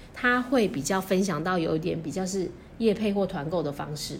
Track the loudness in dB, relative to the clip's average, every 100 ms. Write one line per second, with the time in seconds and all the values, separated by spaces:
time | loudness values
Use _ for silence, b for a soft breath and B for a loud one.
0 | B 0 2 2 4 4 4 0 0 0
1 | 2 2 2 0 0 0 2 0 0 -4
2 | -4 -4 -2 -2 -4 B B 0 2 4
3 | 0 2 0 -2 -2 -2 -2 -4 -6 -6
4 | -8